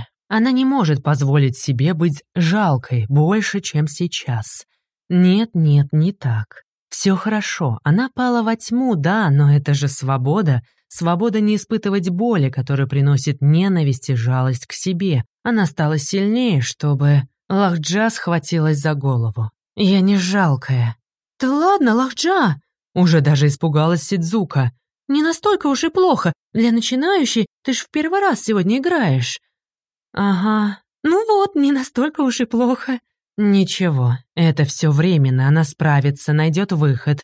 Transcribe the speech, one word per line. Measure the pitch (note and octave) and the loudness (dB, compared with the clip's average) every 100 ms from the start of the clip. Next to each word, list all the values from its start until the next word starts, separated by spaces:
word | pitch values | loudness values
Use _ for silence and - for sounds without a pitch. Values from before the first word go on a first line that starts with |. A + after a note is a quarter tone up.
| A2+ _ _ | -4 _ _
Она | G#3+ A#3+ | -2 0
не | B3+ C4 | 2 2
может | C#4 E3+ C#3+ | 2 0 0
позволить | C#3+ C#3+ C3+ D3 C3+ A#2+ | 0 0 2 2 2 0
себе | - B2 D3 | -4 0 0
быть | E3+ E3+ C#3 - - | 0 -2 -2 -6 -2
жалкой | E3 G3+ G3 C3 - B2 G#2 | 0 2 0 0 -2 -4 0
больше, | C#3 D#3+ G#3 G#3 G3+ | 2 2 2 -2 -4
чем | - D3 D3+ | -4 -4 -4
сейчас. | - F3 - - A#2 G#2 - - _ _ _ - | -4 -6 -6 -6 -6 -4 -6 -10 _ _ _ -8
Нет, | F3+ F3+ G3 A3+ | 0 2 2 0
нет, | F3 D#3 C#3+ C#3+ | 0 2 4 2
не | D#3 E3 | 2 0
так. | G3+ C3 A2 G#2 - _ _ _ | -2 -4 -4 -6 -14 _ _ _
Все | - G3 F#3+ | -4 0 0
хорошо, | G#3+ G#3+ G3+ - D3+ A2 | -2 -4 -4 -4 -4 -2
она | D3 F3 C4 | 0 0 0
пала | - B3 A#3+ | -2 0 0
во | A3 A3+ | 0 -4
тьму, | - A#3 C4 F#3+ | -2 -2 0 0
да, | C#3+ G#3+ F#3+ | 0 0 2
но | C#3 D3 | 4 4
это | C#3+ C#3+ C#3+ | 4 2 -2
же | C#3+ | -2
свобода. | - C3 C3+ B2+ F3+ E3+ B2+ - _ _ | -2 -2 -2 0 0 0 -2 -4 _ _
Свобода | - E3+ F3 A#3 A3 | -4 -2 0 0 0
не | G#3 G#3+ | 0 0
испытывать | - A3 G3+ G3 F3+ | -2 -4 -2 -2 -2
боли, | F3+ A#3+ G#3 C3+ | -2 0 0 0
которая | B2+ B2 C#3 C3+ | -2 -4 -2 -2
приносит | C#3 C#3 C#3+ C#3+ C#3+ | 0 0 0 -2 0
ненависть | C#3 D#3+ G3 F3+ C#3+ C3 - | 2 2 2 0 0 -2 -2
и | B2 | -2
жалость | A#2 C3 C3 B2+ - | 0 0 -2 -4 -8
к | |
себе. | - F#3+ F3+ G3 C#3 - _ | -8 -4 -2 -2 -2 -4 _
Она | - A3+ F3 | -2 0 0
стала | C#3+ D3+ D3+ | 0 -2 -2
сильнее, | C#3+ G3 G3+ A3+ B3 D3+ | -2 -2 0 0 0 0
чтобы | B2 - D3 C#3 C#3+ C#3+ C#3 _ - | -2 -4 -2 0 4 2 0 _ -4
Лахджа | F#3+ G3 E3+ D3 F#3 A3+ | 0 0 0 -2 -2 0
схватилась | A3 - E3+ - E3+ D#3 D3 | -2 -4 -4 -2 0 0 0
за | D3 | -2
голову. | D3+ C3+ B2+ A#2 A2+ A2 - _ - | -2 -2 -2 -2 -4 -8 -10 _ -2
"Я | G3 G3 | 2 4
не | F#3 G3+ | 4 2
жалкая". | F3+ G3+ F3 C3+ - B2+ A#2 A2+ _ _ _ _ | 0 0 2 0 0 0 0 -4 _ _ _ _
"Да | C4 | -2
ладно, | C#4+ E4+ G4 C4 A3 | 2 2 2 2 2
Лахджа!" | C4 B3 D#4+ F#4+ A#3+ C#3+ - _ _ | 0 -2 -2 2 0 -2 -8 _ _
Уже | F#3 F3+ E3 | 0 2 4
даже | C#3+ D3 D3 | 2 2 2
испугалась | C#3+ E3 D3 D#3+ E3+ | 0 -2 0 0 0
Сидзука. | - G3 E3 G#3+ F#3 C#3+ B2 - _ _ - | -2 -4 -2 -2 -2 -2 -2 -4 _ _ -4
"Не | C#4 | 0
настолько | D#4 E4 G#4 G4 D4+ | 0 0 0 0 0
уж | C4+ D#4+ | -2 -2
и | |
плохо. | F4+ F#4 C4 F3+ - _ | 0 2 2 0 -4 _
Для | G#3+ A#3 | 0 2
начинающей | A#3 A3+ B3+ D#4+ G4 C4 A#3 G#3 _ | 0 0 -2 0 0 0 0 -4 _
ты | - | -6
ж | B3+ | -6
в | - | -4
первый | D4+ D#4 F#4+ | -4 -2 0
раз | G4+ C4 | 0 0
сегодня | - G#3 F3+ B3 | 0 0 0 0
играешь". | D4+ F4 G3+ C3 A#2+ - _ _ _ _ _ _ _ | 0 0 2 0 -2 -8 _ _ _ _ _ _ _
"Ага. | - G3+ F#3+ G#3 G#3+ G#3 G3 _ _ | -4 0 0 0 0 -2 -4 _ _
Ну | D4+ F4+ A4+ | 0 0 2
вот, | G#4 G4 D#4 | 2 2 0
не | C#4 | 0
настолько | C#4 C4 - C#4+ D4+ | 0 -2 -2 -2 0
уж | C4+ A#3 | -2 -2
и | A#3 | -2
плохо". | A3+ B3 B3+ - B3 - _ _ - | 0 0 -2 -4 -8 -10 _ _ -2
Ничего, | G#3 G3 F#3+ - F#3 C#3 B2 B2+ - - | 2 2 2 0 0 2 0 0 -4 0
это | E3 D3+ C#3+ | 0 2 0
все | - D#3+ | 0 0
временно, | C#3+ F3 E3+ C3+ C3 C3+ | 2 2 2 2 2 2
она | D#3 | 2
справится, | D3+ - D#3 C#3+ C#3+ C#3+ - | 0 -2 0 2 0 -2 -2
найдет | D3+ D#3 D#3 G3+ | 0 0 0 -2
выход. | E3+ D3+ B2 - D3 | 0 0 0 -2 -4